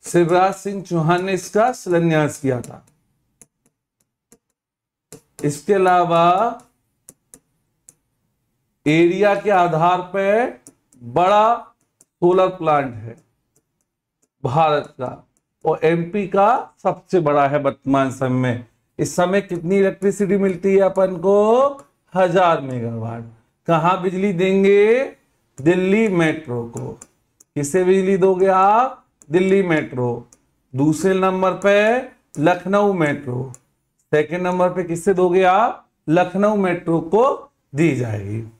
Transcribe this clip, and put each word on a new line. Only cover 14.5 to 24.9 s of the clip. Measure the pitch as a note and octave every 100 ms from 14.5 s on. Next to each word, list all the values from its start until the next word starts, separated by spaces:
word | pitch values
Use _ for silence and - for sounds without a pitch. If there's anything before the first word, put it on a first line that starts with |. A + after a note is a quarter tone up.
| C3+ D#3+ D3 -
का, | _ B2+ - _ _ _ _ D#3
और | D3+
एमपी | D#3 E3+ E3+ G#3 F#3+
का | G3 G3+ B3+ - _
सबसे | F#3+ F3 _ F#3+
बड़ा | D3+ D3 C#3
है | C#3+
वर्तमान | C3+ - - C3+ C3+
समय | B2 C3
में। | B2+ B2+ A2+ A#2 _ _ _
इस | D3+ -
समय | F3 G3
कितनी | G3 F3 E3 G3
इलेक्ट्रिसिटी | G3 F#3 G3 G3 G3+ G3+
मिलती | G3 F3+ G3
है | G3
अपन | F#3+ F#3+ F#3 F#3
को? | F3 G3+ G#3+ A#3 C#4 C#4 - _ _
हजार | F3+ F#3 E3+ F3+ D#3+
मेगावाट। | C#3 B2+ A#2 A#2 A2+ A#2 A2+ - _ _ -
कहाँ | E3 D#3+ F#3
बिजली | F3 F#3 G3
देंगे? | E3+ F#3+ F#3+ G3 G3+ G#3